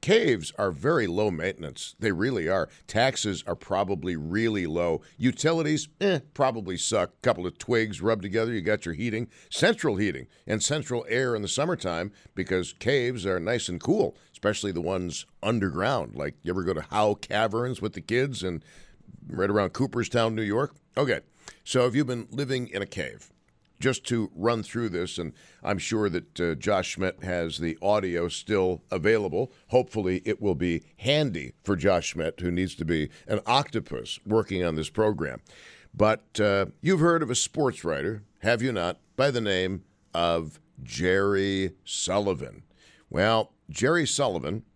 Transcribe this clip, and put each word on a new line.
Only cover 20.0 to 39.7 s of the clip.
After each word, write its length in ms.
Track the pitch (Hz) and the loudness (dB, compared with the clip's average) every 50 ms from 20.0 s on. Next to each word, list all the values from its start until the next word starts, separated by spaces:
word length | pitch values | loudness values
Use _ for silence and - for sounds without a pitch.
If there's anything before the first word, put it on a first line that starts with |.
| 117 - - 123 113 113 113 | -4 0 2 2 2 2 0
New 80 | 110 | -2
York? 340 | 110 101 101 113 139 147 - - _ _ _ - | -2 0 0 0 0 -2 -6 -14 _ _ _ -2
Okay, 220 | 143 131 113 76 - _ _ _ - - - _ _ | 0 0 0 -2 -2 _ _ _ -20 -20 -20 _ _
so 220 | - - 127 120 | -2 2 4 4
if 80 | 127 107 | 4 4
you've 140 | 131 147 123 | 2 0 0
been 200 | 127 120 107 - | -2 -6 -6 -10
living 360 | - - 143 127 135 127 123 - | -6 -6 -4 -2 -2 -4 -4 -4
in 120 | - 98 | -4 -6
a 60 | 101 - | -6 -4
cave, 440 | - - 78 64 55 52 - - _ _ _ _ _ _ _ _ _ _ | -4 -6 -6 -6 -8 -14 -20 -20 _ _ _ _ _ _ _ _ _ _
just 240 | - 135 127 - _ - | 0 0 0 0 _ -2
to 240 | 123 117 107 95 - | 0 0 0 -2 -4
run 280 | 80 92 113 120 113 104 | -2 0 0 2 0 -2
through 260 | - - 113 120 110 | -4 -4 -4 -4 -2
this, 300 | 87 87 87 87 - - | -2 -2 -4 -4 -4 -6
and 140 | 87 80 - - - - - _ - | -6 -8 -8 -12 -20 -20 -20 _ -4
I'm 140 | - 101 92 | -4 -2 -2
sure 320 | 80 - 113 110 107 101 | -2 -2 0 2 2 2
that, 300 | 82 90 - - _ - | 2 0 -4 -6 _ -2
uh, 160 | 87 85 82 | -2 0 0
Josh 340 | 69 - 101 104 95 90 - | 0 0 2 2 2 2 -2
Schmidt 340 | - - 95 92 87 - - | -4 -2 -2 -2 -2 -4 -6
has 360 | 92 90 87 85 82 76 - | -4 -2 -2 -2 -2 -4 -4
the 180 | 82 85 80 - - | -4 -4 -4 -2 0
audio 460 | 98 104 107 95 92 87 85 85 87 | 2 2 2 2 0 0 0 -2 -2
still 520 | - - - - 107 98 92 92 92 80 _ _ | -4 -8 -4 0 2 2 4 2 0 -2 _ _
available. 640 | - 92 76 104 113 110 101 92 73 87 123 131 - _ _ _ | -6 0 2 4 4 4 2 0 -2 -2 -4 -4 -6 _ _ _
Hopefully 560 | - 127 123 - - 110 101 92 92 90 - | 4 4 4 4 -2 -2 0 0 0 0 0
it 160 | - 107 - | -2 -4 0
will 140 | - 104 90 | 0 0 0
be 280 | 71 87 87 87 82 - _ _ _ | 2 2 0 0 0 -4 _ _ _
handy 560 | - 123 143 151 156 139 95 82 71 62 - _ _ | -2 0 2 2 2 0 -2 -4 -8 -8 -12 _ _
for 120 | - 101 | -2 -2
Josh 340 | 87 69 101 95 85 80 - | 2 4 4 2 4 2 -2
Schmidt, 300 | - 80 80 80 - - | -6 -4 -4 -4 -4 -2
who 100 | - 90 | -2 -2
needs 240 | 87 87 92 92 - | 0 0 0 -2 -4
to 100 | - 85 | -6 -4
be 240 | 80 87 80 76 73 - - - - | -2 0 0 -2 -4 -6 -14 -6 -4
an 140 | - 104 - | -4 -4 0
octopus 760 | - 117 135 143 - - 113 98 - - 60 57 - - - _ | 2 2 2 2 0 -4 -6 -6 -6 -10 -10 -8 -10 -12 -12 _
working 380 | 101 107 113 104 - 95 92 90 | 2 2 2 2 2 -2 0 0
on 100 | 85 80 | 0 0
this 160 | 78 78 73 | -2 -4 -4
program. 520 | - - 110 107 104 78 80 71 62 - _ _ - - - - - - - - _ | 0 2 2 2 2 0 -4 -6 -6 -10 _ _ -20 -20 -20 -20 -20 -20 -20 -20 _
But, 460 | - 107 107 110 107 _ _ _ - | 2 4 4 4 2 _ _ _ 2
uh, 280 | 104 104 98 98 98 - - _ | 2 4 4 4 2 0 -4 _
you've 180 | - 151 190 170 | 2 2 4 6
heard 220 | 151 170 170 165 | 6 4 4 4
of 80 | 160 113 | 2 0
a 60 | 123 | 0
sports 480 | - - - _ - 151 131 - - - | -2 -2 -2 _ 0 0 0 0 -2 -4
writer, 400 | 85 78 71 71 87 113 107 104 _ _ _ | -2 -2 0 -2 -2 -4 -6 -10 _ _ _
have 240 | - 104 120 113 113 | 0 2 2 2 2
you 80 | 135 | 0
not, 280 | 120 101 87 87 90 - _ _ _ | 0 0 0 0 -2 -4 _ _ _
by 140 | - 131 143 | 0 2 2
the 120 | 135 120 | 2 2
name 420 | 113 104 98 92 92 92 | 0 2 2 2 2 0